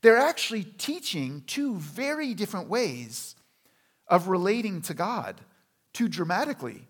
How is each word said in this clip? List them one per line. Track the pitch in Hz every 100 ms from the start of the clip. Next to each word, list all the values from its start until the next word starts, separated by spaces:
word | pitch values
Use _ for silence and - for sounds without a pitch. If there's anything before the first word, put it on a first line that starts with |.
They're | 226 233
actually | 285 339 - 226
teaching | 196 - - 339 - 165 131 143 -
two | - 285 202
very | 147 147 269 302 294
different | 202 214 190 139
ways | 220 220 123 120 120 - - _ _ _ _ _ _ -
of | 185 175
relating | 185 185 233 220 180
to | 156
God, | 147 185 233 101 - - _ _ _ _
two | - 233
dramatically | 156 165 180 302 269 123 107